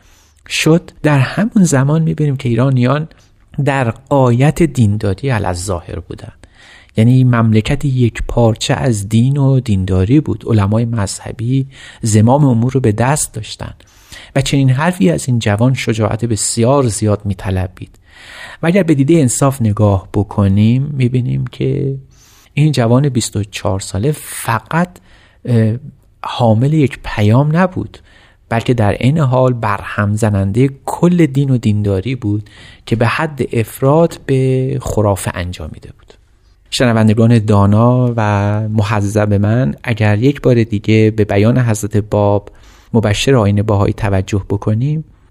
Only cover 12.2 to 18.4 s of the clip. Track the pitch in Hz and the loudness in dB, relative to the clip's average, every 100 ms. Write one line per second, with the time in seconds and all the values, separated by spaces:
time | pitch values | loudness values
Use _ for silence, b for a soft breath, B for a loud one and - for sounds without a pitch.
12.2 | 113 139 147 113 120 135 127 104 120 151 | 4 4 4 2 0 0 0 0 0 -2
13.2 | - - 107 - 123 - _ B B B | -4 -10 -14 -14 -14 -16 _ B B B
14.2 | B 139 135 143 135 131 160 180 185 151 | B -4 0 2 2 2 0 0 0 0
15.2 | - 120 113 101 123 131 - 113 107 110 | -2 -2 0 0 0 0 -2 -2 -2 -2
16.2 | 120 110 - - 117 143 127 101 107 101 | -2 -4 -4 0 2 2 0 0 -2 -2
17.2 | 101 95 - 95 92 92 - - B B | -2 -6 -4 -4 -4 -8 -20 -20 B B
18.2 | B B | B B